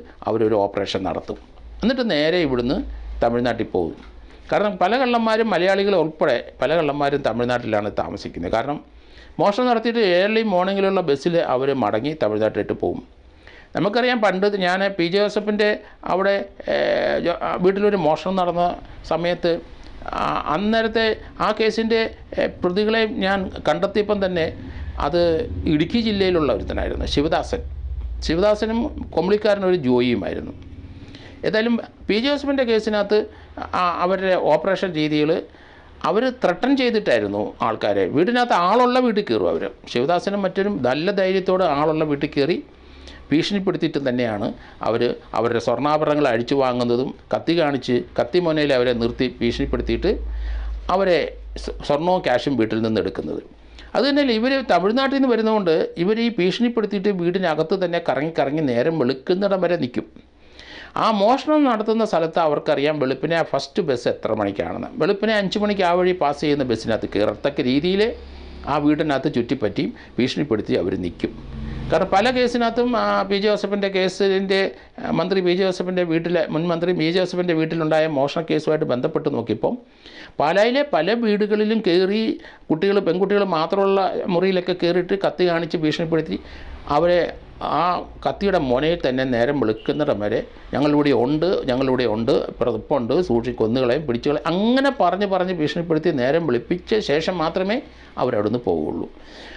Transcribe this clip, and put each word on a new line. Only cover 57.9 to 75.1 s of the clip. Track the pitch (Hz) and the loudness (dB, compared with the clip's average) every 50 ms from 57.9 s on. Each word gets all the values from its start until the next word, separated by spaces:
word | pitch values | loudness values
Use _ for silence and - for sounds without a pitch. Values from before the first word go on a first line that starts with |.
| 170 170 170 - | -2 -2 0 0
കറങ്ങി | 131 131 147 165 160 - | -2 0 -2 -2 0 0
കറങ്ങി | 139 139 143 160 | 0 0 0 0
നേരം | 156 131 117 117 131 160 160 156 | 0 2 2 2 2 2 2 2
വെളുക്കുന്നിടം | 127 123 135 - - - 180 185 202 196 196 185 | 0 0 0 -2 0 -2 0 0 2 0 0 0
വരെ | 175 170 175 | 0 0 0
നിൽക്കും. | 165 - - - - - - - - - - _ - - - - - - - - - - - - | 0 -2 -4 -4 -6 -8 -8 -14 -20 -20 -20 _ -20 -20 -20 -20 -20 -20 -20 -18 -18 -18 -8 -4
ആ | - 170 220 | 0 0 2
മോഷണം | 220 196 196 220 254 277 - 302 302 302 294 | 2 4 4 4 4 2 2 2 4 4 4
നടത്തുന്ന | 254 226 208 214 226 220 226 220 | 4 2 0 0 0 2 2 2
സ്ഥലത്ത് | - - 165 165 160 - 185 | 2 2 0 0 2 2 2
അവർക്കറിയാം | 165 151 147 147 - 160 147 139 139 151 156 147 | 2 2 2 0 0 0 0 2 2 0 2 2
വെളുപ്പിനെ | 131 131 135 131 - 156 165 | 0 0 0 -2 -2 0 0
ആ | 165 - | 0 0
ഫസ്റ്റ് | - - 139 - - - 214 180 | 0 -2 -4 -4 -2 -4 -2 0
ബസ് | 147 127 117 - 131 | 0 0 0 0 -2
എത്ര | - - - 110 110 | -2 -2 -2 -4 -2
മണിക്കാണെന്ന്. | 107 104 101 101 - - - 92 92 - - - | 0 0 -2 -2 -2 -4 -4 -4 -8 -8 -8 -4
വെളുപ്പിനെ | - 156 170 202 196 214 220 220 | -2 0 0 0 0 0 0 0
അഞ്ച് | 208 196 180 - 214 | 0 0 0 -2 0
മണിക്ക് | 208 208 202 196 180 | 0 0 0 2 2
ആ | 170 175 | 2 4
വഴി | 180 180 185 180 | 4 4 2 2
പാസ് | 180 147 143 143 - | 2 0 -2 0 0
ചെയ്യുന്ന | 156 147 143 147 135 | 0 0 2 2 2
ബസ്സിനകത്ത് | 127 113 110 - 113 110 104 - 95 - | 0 0 -2 0 -2 -2 -2 -2 -2 0
കയറത്തക്ക | 98 104 107 107 - - 143 139 - | 2 2 2 0 0 -2 -2 -2 0
രീതിയിൽ | - 123 131 143 160 180 190 196 214 240 240 - - - - - - - - - - - | 0 2 2 2 2 2 2 2 0 0 -2 -6 -12 -18 -18 -18 -18 -18 -16 -12 -6 -2
ആ | 143 | -2
വീടിനകത്ത് | 151 147 147 151 147 156 151 139 131 - 156 139 | 2 4 2 2 2 2 0 0 0 0 0 0
ചുറ്റിപ്പറ്റിയും | 123 117 - 135 131 110 101 95 - 165 220 - - - - - - | 0 0 0 -2 -2 -2 -2 -2 -2 -4 -4 -4 -10 -18 -10 -2 0
ഭീഷണിപ്പെടുത്തി | 123 123 - 180 151 - 110 107 - - 127 | 0 0 0 -2 -2 0 0 -2 0 0 0
അവർ | 101 85 92 95 90 | 0 0 0 -2 -2
നിൽക്കും. | 92 87 - - - - - - - - - - - - - - - - - | -4 -6 -6 -4 -6 -6 -6 -8 -14 -12 -10 -10 -8 -8 -8 -8 -4 -2 0
കാരണം | 190 190 | 0 0
പല | 185 190 190 220 254 | 2 2 2 2 2
കേസിനകത്തും, | 254 254 247 240 240 240 233 233 226 247 240 247 240 | 2 2 0 0 0 0 0 0 0 0 0 0 0
ആ, | 214 202 208 202 202 196 | 0 0 0 0 0 0
പി | 190 202 | 0 0
ജെ | 196 | 0
ജോസഫിൻ്റെ | 202 214 208 202 208 196 202 202 196 196 | 2 2 0 0 -2 -2 -2 -2 -2 -2
കേസിൻ്റെ, | 190 185 185 185 185 - 202 196 190 190 196 190 196 190 196 190 - - - - - - | 0 0 0 0 0 0 2 2 2 2 0 0 2 2 2 0 -4 -8 -20 -20 -18 -10
ആ, | - - | -4 -2